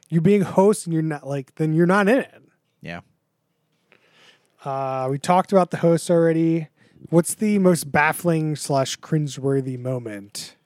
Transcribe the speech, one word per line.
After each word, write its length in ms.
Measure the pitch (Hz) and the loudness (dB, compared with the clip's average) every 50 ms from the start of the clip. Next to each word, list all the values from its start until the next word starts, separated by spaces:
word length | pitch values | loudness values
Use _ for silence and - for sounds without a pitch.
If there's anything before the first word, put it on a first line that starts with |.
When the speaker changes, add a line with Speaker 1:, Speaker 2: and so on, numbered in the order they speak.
| _ - | _ -4
Speaker 1:
you're 120 | 160 170 | 0 2
being 200 | 160 190 202 208 | 4 4 4 2
a 40 | 175 | 2
host 400 | - - 190 190 208 208 - - | 0 2 2 4 4 2 0 -2
and 80 | 170 165 | -4 -4
you're 80 | 160 | -2
not, 240 | 156 156 151 143 - | -2 -4 -6 -8 -8
like, 300 | 135 143 143 131 _ _ | -8 -8 -8 -8 _ _
then 180 | - 160 156 156 | -4 -2 0 2
you're 120 | 160 175 | 2 2
not 240 | 175 190 208 202 190 | 4 4 4 4 4
in 80 | 240 269 | 2 2
it. 220 | - - - - _ _ _ _ _ _ _ _ | 0 -4 -10 -20 _ _ _ _ _ _ _ _
Speaker 2:
Yeah. 180 | - 78 85 85 - _ _ _ _ _ _ _ _ _ _ _ _ _ _ _ _ _ _ _ _ _ _ _ _ _ _ _ _ _ _ _ - | -16 -14 -14 -14 -16 _ _ _ _ _ _ _ _ _ _ _ _ _ _ _ _ _ _ _ _ _ _ _ _ _ _ _ _ _ _ _ -10
Speaker 1:
Uh, 420 | 143 135 135 135 131 131 131 131 131 | -8 -8 -6 -6 -6 -6 -4 -4 -4
we 80 | 139 143 | -6 -4
talked 320 | - - 180 185 185 - | 0 0 2 2 2 2
about 180 | 202 190 180 - | 2 2 2 0
the 80 | - | -2
host 320 | - - 170 170 160 - - | 0 2 2 2 2 0 2
already. 580 | 175 170 165 165 160 160 165 165 165 165 156 - _ _ _ _ _ - - - | 2 2 4 2 2 2 2 0 0 -2 -4 -8 _ _ _ _ _ -20 -4 0
What's 240 | 160 170 170 - - | 2 2 2 2 -2
the 240 | - 220 208 208 202 | -2 0 0 2 4
most 320 | 185 180 175 147 - 143 | 4 4 4 2 0 -2
baffling 640 | 131 151 147 156 156 - - 175 165 160 156 156 151 | 0 2 2 2 0 -2 -2 0 0 0 0 -2 -4
slash 420 | - - - 147 139 135 - - - | -6 -4 -2 0 0 0 -2 -6 -10
cringeworthy 760 | - - 160 156 151 139 127 139 131 139 139 139 131 135 127 | -6 -4 -2 -2 -2 -4 -6 -6 -4 -2 -2 -2 -2 -4 -8
moment 800 | 123 120 127 131 123 120 113 104 101 101 98 - - - - - _ _ | -8 -6 -6 -6 -6 -8 -10 -12 -14 -14 -16 -16 -16 -16 -16 -20 _ _